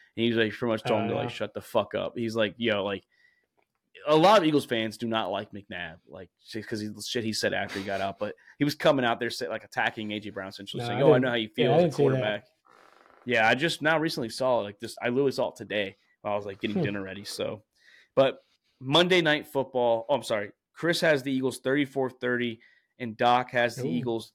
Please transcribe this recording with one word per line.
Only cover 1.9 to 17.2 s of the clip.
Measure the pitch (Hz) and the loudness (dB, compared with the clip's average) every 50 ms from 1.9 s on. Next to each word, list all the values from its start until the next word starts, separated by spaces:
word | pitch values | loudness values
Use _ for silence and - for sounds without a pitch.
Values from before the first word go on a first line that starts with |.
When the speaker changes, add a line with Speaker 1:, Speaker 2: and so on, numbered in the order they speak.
| - | -2
Speaker 1:
up." | 104 95 - - 123 | -6 -6 -6 -6 -6
He's | 117 113 110 | -6 -4 -2
like, | 113 110 104 - - | 0 -2 -2 -2 -2
"Yo, | 117 113 104 101 95 | 0 0 0 0 0
like," | 101 101 92 - _ _ _ _ _ _ _ _ _ _ _ _ _ _ _ _ _ _ - 95 147 | -2 -4 -6 -10 _ _ _ _ _ _ _ _ _ _ _ _ _ _ _ _ _ _ -8 0 4
a | 151 | 4
lot | 156 165 190 220 208 | 6 8 8 8 8
of | 170 | 6
Eagles | 156 151 139 - | 6 4 4 2
fans | - 123 113 110 110 107 - | 2 -2 -2 -2 -2 -4 -6
do | 120 113 | -4 -2
not | 110 110 107 90 | -2 -2 -2 -2
like | 98 98 104 - | -4 -4 -6 -8
McNabb, | - 101 95 - 101 90 87 82 82 87 _ - | -12 -16 -14 -12 -10 -10 -10 -10 -12 -16 _ -20
like, | 71 92 95 - _ _ _ - | -18 -18 -18 -18 _ _ _ -12
just | - 113 104 - | -12 -10 -10 -8
'cause | 120 107 | -6 -6
he, | 107 107 104 104 - | -6 -8 -10 -10 -10
shit | - - 123 110 | -6 -4 -4 -4
he | 113 107 | -4 -2
said | - - 104 95 | -2 -2 -2 -2
after | 95 98 98 - 101 | -2 -4 -4 -6 -8
he | 98 | -6
got | 101 98 98 | -4 -4 -4
out, | 95 98 98 - | -4 -4 -6 -6
but | 104 104 - _ _ - - - | -6 -8 -8 _ _ -14 -6 -2
he | 143 | -2
was | 147 143 | -2 -2
coming | - - 165 147 135 123 | 0 2 2 4 4 2
out | 117 117 - | 0 0 0
there, | 120 117 | -2 -6
say, | 117 - 127 - | -6 -6 -6 -6
like, | 107 110 - | -8 -8 -10
attacking | 101 - 127 113 113 - - 107 104 104 | -8 -4 -2 -2 -2 -2 -4 -8 -6 -6
A | 104 | -8
J | 104 104 | -8 -10
Brown, | 95 101 95 95 | -10 -10 -10 -12
essentially | - - 101 98 98 - | -12 -14 -14 -12 -8 -8
Speaker 2:
No, | 117 120 | -6 -4
Speaker 1:
saying, | 120 123 | -2 2
Speaker 2:
I | 139 | 6
Speaker 1:
"Oh, | 156 | 6
I | 139 | 6
Speaker 2:
didn't, | 127 131 | 6 4
Speaker 1:
know | 127 | 2
how | 120 | 0
you | 117 110 107 _ | -2 -4 -4 _
Speaker 2:
yeah, | - 151 | 0 2
Speaker 1:
feel | - | 2
Speaker 2:
I | 143 | 4
Speaker 1:
as | 165 | 4
a | 180 | 4
Speaker 2:
didn't | 165 131 | 2 2
see | - 143 | 2 2
that. | 135 | 2
Speaker 1:
quarterback." | 131 131 107 107 104 107 - _ _ _ _ _ _ _ - - _ _ _ _ _ _ - | 2 2 0 -2 -4 -4 -8 _ _ _ _ _ _ _ -20 -20 _ _ _ _ _ _ -4
Yeah, | 120 123 113 110 113 | 0 2 4 6 4
I | 123 | 4
just | 131 151 165 - - | 4 2 -2 -2 -2
now | - 156 165 156 | 0 2 2 2
recently | 156 165 - 165 127 110 | 2 0 -2 -4 -6 -6
saw | - - 131 131 123 113 | -4 -2 0 0 2 0
it, | 101 | 0
like, | 104 104 - | -4 -8 -10
this, | 117 110 - - | -12 -12 -10 -6
I | - 120 | -4 0
literally | 123 131 143 135 127 | 2 2 2 2 2
saw | 131 120 90 | 0 -2 -4
it | - - | -4 -8
today | 113 95 95 107 101 95 101 _ _ _ _ _ | -8 -4 -2 -2 -2 -2 -4 _ _ _ _ _
while | - 104 104 | -6 -4 -4
I | 104 | -4
was, | 101 | -4
like, | 104 98 98 | -6 -10 -6
getting | - 107 104 135 | -4 -4 -2 0
Speaker 2:
Hmm. | 160 | -2
Speaker 1:
dinner | 104 101 101 | -2 -2 -4
ready, | 95 95 95 101 | -6 -8 -10 -12